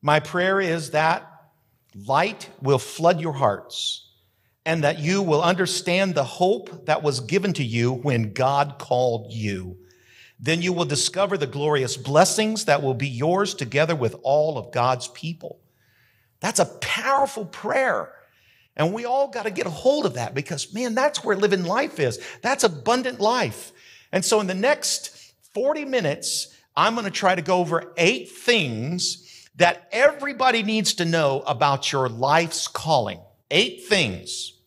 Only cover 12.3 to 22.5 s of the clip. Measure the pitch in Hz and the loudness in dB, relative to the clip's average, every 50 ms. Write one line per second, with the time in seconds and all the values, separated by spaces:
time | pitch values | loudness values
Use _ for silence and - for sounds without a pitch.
12.3 | - - 220 214 220 208 - - 147 143 147 135 131 113 135 139 127 117 135 160 | 4 0 0 0 0 -2 2 2 2 2 2 0 -2 0 -2 -4 -2 -2 0 0
13.3 | 175 190 202 185 - - 147 117 117 139 156 160 170 151 123 113 - - - 131 | 2 2 0 -2 -2 -6 -8 -2 2 0 2 2 2 0 0 -2 -2 -2 -2 2
14.3 | 139 151 151 156 156 127 107 - - 123 120 127 131 127 123 - - - - 160 | 2 2 2 0 -2 -6 -8 -6 -2 0 2 2 2 0 -4 -12 -14 -10 -10 -10
15.3 | 170 160 - - - _ _ _ _ _ _ _ _ _ _ _ _ _ _ _ | -10 -10 -12 -16 -16 _ _ _ _ _ _ _ _ _ _ _ _ _ _ _
16.3 | _ _ - 202 220 - 180 - - - - - - - 226 247 277 277 277 269 | _ _ -4 -2 2 2 0 0 0 -10 -8 -6 -6 -4 0 0 2 2 2 0
17.3 | - 220 214 160 - - - 214 247 269 262 254 180 107 82 - - - _ _ | -2 -6 -10 -10 -10 -10 -6 -2 0 0 2 2 0 -2 -2 -6 -10 -20 _ _
18.3 | _ _ _ _ _ _ _ _ _ - 147 170 185 226 233 240 247 269 277 269 | _ _ _ _ _ _ _ _ _ 0 0 0 0 -2 -4 -2 0 0 0 0
19.3 | 277 240 202 220 185 - - 185 156 - - 254 285 302 - 196 120 123 117 110 | -2 -6 -6 -4 -4 -4 -4 -4 -6 0 2 2 2 4 2 -2 -2 -2 -6 -4
20.3 | - 139 147 - 175 139 - - - 214 254 247 220 254 269 294 294 - - - | -4 -6 -6 -6 -6 -8 -8 -8 -6 -6 -4 -2 0 2 2 2 0 0 -2 -2
21.3 | 208 185 208 208 196 190 180 170 190 233 285 302 - - 147 123 117 - - - | 0 2 2 2 2 2 0 0 0 0 -2 -2 -2 0 0 0 0 -4 -12 -16
22.3 | - - - 226 | -16 -6 -2 -2